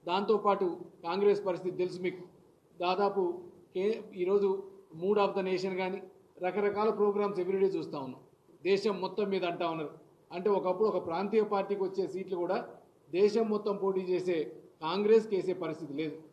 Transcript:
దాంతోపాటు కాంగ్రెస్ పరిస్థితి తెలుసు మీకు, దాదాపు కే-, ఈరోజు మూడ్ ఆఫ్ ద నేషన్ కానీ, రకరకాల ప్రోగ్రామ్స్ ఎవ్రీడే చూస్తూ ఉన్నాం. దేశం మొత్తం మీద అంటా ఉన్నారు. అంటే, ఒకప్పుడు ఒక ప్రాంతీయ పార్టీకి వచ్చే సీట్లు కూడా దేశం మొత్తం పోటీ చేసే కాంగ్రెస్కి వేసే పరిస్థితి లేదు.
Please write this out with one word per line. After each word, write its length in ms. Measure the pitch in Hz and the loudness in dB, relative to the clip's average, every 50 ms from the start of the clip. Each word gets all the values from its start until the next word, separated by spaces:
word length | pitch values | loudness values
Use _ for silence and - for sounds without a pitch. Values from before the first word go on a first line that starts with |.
| _ | _
దాంతోపాటు 760 | 175 175 196 202 196 220 202 - 208 196 196 196 175 165 - - - - - - | 0 -2 0 2 2 2 2 4 2 2 4 2 -2 -2 -4 -12 -16 -18 -12 -6
కాంగ్రెస్ 420 | 165 175 196 202 208 196 - 202 | -4 -2 4 4 4 4 4 2
పరిస్థితి 320 | 196 180 165 175 185 156 | -2 -4 -2 -4 -6 -2
తెలుసు 240 | - 180 175 156 180 | -2 -2 -2 -2 -4
మీకు, 220 | 180 180 - - - - - - - - _ _ _ _ _ - | -4 -4 -4 -4 -14 -18 -20 -20 -20 -20 _ _ _ _ _ -4
దాదాపు 640 | 175 175 185 185 202 196 196 196 185 175 175 - - - - - - _ _ | -2 0 2 2 2 2 2 2 0 0 -2 -4 -10 -16 -20 -20 -20 _ _
కే-, 260 | 185 190 208 226 - - - - | -2 0 0 0 -2 -6 -12 -6
ఈరోజు 480 | 190 180 180 202 202 202 196 190 196 - - - - - _ 156 | -4 0 2 4 4 4 2 0 0 -4 -12 -18 -20 -20 _ -12
మూడ్ 240 | 160 170 196 208 208 | -4 0 2 4 4
ఆఫ్ 160 | 202 190 - | 4 2 2
ద 40 | 196 | 0
నేషన్ 380 | 190 185 185 175 185 196 190 | 0 0 0 0 -2 -2 -2
కానీ, 240 | 185 190 185 190 196 - - - - _ _ _ - 180 | -2 -2 -4 -4 -6 -10 -14 -20 -20 _ _ _ -4 -4
రకరకాల 460 | 180 180 202 202 202 202 202 208 220 | -2 -2 0 0 0 0 2 0 0
ప్రోగ్రామ్స్ 500 | 214 - 208 208 202 208 208 202 190 180 | 2 2 2 2 2 2 0 0 0 -2
ఎవ్రీడే 260 | 180 175 196 190 196 | -2 0 2 2 2
చూస్తూ 320 | 190 165 165 156 - - 147 | 2 2 -2 -4 -4 -6 -8
ఉన్నాం. 220 | 135 127 123 - - - _ _ _ _ - - - | -8 -8 -10 -14 -18 -20 _ _ _ _ -20 -4 2
దేశం 380 | 175 196 190 - 220 202 180 | 2 2 4 2 0 -2 0
మొత్తం 280 | 185 185 185 - 208 196 | -4 -4 -2 -2 -2 0
మీద 160 | 196 190 175 | 0 0 0
అంటా 240 | 175 170 147 170 170 | -2 -2 -2 -2 -2
ఉన్నారు. 240 | 165 160 156 143 - - - - _ _ _ _ | -2 -4 -6 -8 -10 -14 -20 -20 _ _ _ _
అంటే, 180 | 156 175 190 214 | -10 -2 0 2
ఒకప్పుడు 380 | 202 185 - 185 180 185 214 | 2 2 2 0 2 2 2
ఒక 180 | 214 - 180 175 | 2 2 0 -2
ప్రాంతీయ 360 | 175 165 175 202 202 226 220 208 | -2 -4 -2 -2 2 2 2 2
పార్టీకి 400 | 208 214 196 190 196 202 180 190 | 2 0 -2 0 0 -2 -2 -2
వచ్చే 240 | 180 185 196 185 | -4 -2 -2 -4
సీట్లు 280 | 156 156 185 185 180 190 | -4 -4 -8 -6 -6 -4
కూడా 440 | 175 175 170 190 240 240 - - - - - _ _ _ - | -4 -2 0 -2 -2 -2 -8 -14 -18 -20 -20 _ _ _ -4
దేశం 380 | 143 175 202 208 202 226 226 214 | 2 4 4 4 4 2 0 2
మొత్తం 280 | 214 202 208 214 202 | 0 -2 0 -2 -2
పోటీ 240 | 185 185 196 190 185 | 0 0 0 0 0
చేసే 360 | 185 180 180 175 - 180 175 160 147 - - - - - - _ | 0 0 -2 0 0 0 0 0 -2 -4 -8 -16 -20 -20 -18 _
కాంగ్రెస్కి 540 | 160 160 175 196 208 208 220 226 214 220 208 | -4 -4 -2 0 4 6 6 6 6 4 -2
వేసే 180 | 185 165 185 180 | 0 2 0 0
పరిస్థితి 400 | - 170 156 151 - 170 139 139 | 0 -2 -6 -4 -6 -8 -8 -6
లేదు. 280 | 143 160 156 147 - - - | -4 -4 -4 -6 -8 -16 -20